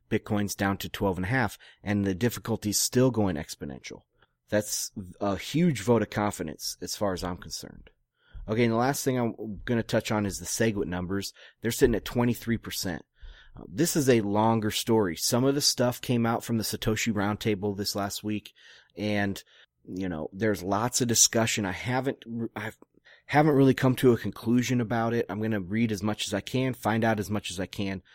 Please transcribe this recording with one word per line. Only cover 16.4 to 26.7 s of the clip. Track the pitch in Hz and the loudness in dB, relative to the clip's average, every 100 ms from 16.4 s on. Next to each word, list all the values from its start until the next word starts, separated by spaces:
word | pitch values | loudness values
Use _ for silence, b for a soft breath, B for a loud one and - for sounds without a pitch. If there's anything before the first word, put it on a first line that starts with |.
from | - 113 | 0 -2
the | |
Satoshi | 104 104 117 107 117 | -2 -2 -2 0 0
Roundtable | 101 101 104 117 101 104 98 | 0 0 0 -2 0 -2 -2
this | 98 | -4
last | 101 98 - | -2 -4 -6
week, | 107 104 - _ b b b - | -4 -6 -8 _ b b b -6
and, | 104 104 101 95 - b b _ - | -2 0 0 -2 -10 b b _ -12
you | 92 92 | -6 -4
know, | 80 76 | -4 -8
there's | 95 110 95 | -2 0 0
lots | 90 101 123 - | 0 0 0 0
of | 120 | 0
discussion. | 110 - 117 113 - 98 | 4 4 4 2 0 -2
I | |
haven't, | 95 123 127 131 - 113 117 113 107 | -4 -4 -2 -2 -6 -8 -8 -6 -8
I | 107 - _ _ _ b - | -10 -12 _ _ _ b 0
haven't | 143 151 | 4 6
really | 135 135 | 8 6
come | 127 131 123 | 6 4 6
to | 127 | 6
a | 117 | 6
conclusion | 101 - 113 123 120 123 | 2 -6 2 2 2 0
about | 107 117 113 | 0 0 0
it. | 117 - | 0 -2
I'm | 101 | -2
gonna | 110 107 | -2 -2
read | 87 110 117 | -2 0 0
as | 101 | 0
much | 107 107 - | -2 -2 -2
as | |
I | 98 | -4
can, | - 127 131 | -2 -2 -2